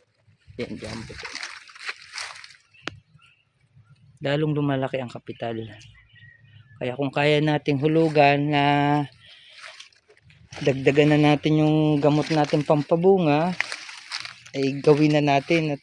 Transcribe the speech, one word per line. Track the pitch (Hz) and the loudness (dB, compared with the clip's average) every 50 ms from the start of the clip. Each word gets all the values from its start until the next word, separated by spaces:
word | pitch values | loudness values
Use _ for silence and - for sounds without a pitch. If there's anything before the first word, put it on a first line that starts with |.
| _ _ _ _ _ _ _ _ _ - - 123 | _ _ _ _ _ _ _ _ _ -18 -12 -12
Yan, | 117 - 107 | -10 -10 -10
dyan | - 110 110 110 117 113 | -14 -12 -14 -12 -14 -14
po. | 123 - - - - - - - - - - - - - - - - - - - - - - - - - - - - - _ _ _ 1077 _ _ - - - _ _ _ _ _ _ _ _ _ _ _ _ _ _ _ - _ _ _ _ _ _ _ _ | -16 -16 -16 -16 -14 -14 -14 -14 -14 -16 -20 -20 -20 -20 -16 -16 -16 -16 -16 -20 -18 -14 -14 -14 -14 -14 -18 -20 -20 -20 _ _ _ _ _ _ -14 -14 -14 _ _ _ _ _ _ _ _ _ _ _ _ _ _ _ -20 _ _ _ _ _ _ _ _
Lalong | 151 139 143 151 156 151 | -4 -2 -2 0 0 -2
lumalaki | 147 147 147 143 139 131 135 131 - 131 | -2 -2 -2 -2 0 -2 -2 -4 -4 -6
ang | 123 | -8
kapital. | 120 - 127 - - 117 - 120 117 113 113 113 107 107 - - - - _ _ _ _ - - - - _ _ _ _ - - _ - | -10 -12 -14 -16 -16 -12 -10 -8 -8 -8 -8 -10 -12 -14 -20 -20 -20 -20 _ _ _ _ -20 -20 -20 -20 _ _ _ _ -20 -20 _ -12
Kaya | - 127 127 123 135 | -8 -8 -6 -4 -4
kung | 143 | -6
kaya | 135 143 147 143 151 151 147 | -4 -2 0 2 2 2 2
nating | 156 151 151 147 - 151 143 131 | 2 0 0 0 -2 -2 -2 0
hulugan | 147 156 156 165 165 160 151 151 143 143 143 143 143 151 | 0 0 2 2 2 2 4 4 6 6 4 2 0 0
na | 147 143 143 143 143 147 143 143 147 147 143 - - - - - - - - - - - - - - - - - _ _ _ _ _ _ _ - - _ - - - - | 0 2 2 2 2 2 2 2 0 0 -2 -4 -10 -18 -20 -20 -20 -20 -20 -20 -20 -20 -20 -20 -20 -20 -20 -20 _ _ _ _ _ _ _ -20 -20 _ -20 -20 -14 -4
dagdagan | 143 147 131 135 131 147 - 151 147 151 147 | -2 -2 -2 2 0 2 4 4 4 4 4
na | 147 151 147 | 4 4 4
natin | 147 143 - 156 156 151 151 | 4 2 2 0 2 2 2
yung | 151 156 156 156 151 151 143 147 | 2 2 2 2 2 2 2 2
gamot | 147 147 151 139 - 160 | 2 2 2 0 0 0
natin | 151 151 - 165 151 139 | -2 0 0 0 -2 0
pampabunga, | - 160 147 139 - 175 170 175 190 196 185 170 147 143 151 165 185 175 - - - - - - - - - - - - - - - - - - - | 0 0 0 0 0 -2 2 4 4 4 4 2 2 2 2 0 -2 -4 -6 -8 -8 -10 -12 -14 -18 -20 -20 -16 -14 -14 -14 -14 -16 -18 -20 -20 -10
ay | - 139 135 135 139 139 - | -6 -4 -2 -2 -4 0 2
gawin | 151 147 143 151 151 151 | 4 4 4 4 2 2
na | 147 147 | 2 2
natin, | 143 139 139 - - 170 165 160 151 | 2 2 0 2 0 0 0 0 -2
at | 143 - | -6 -6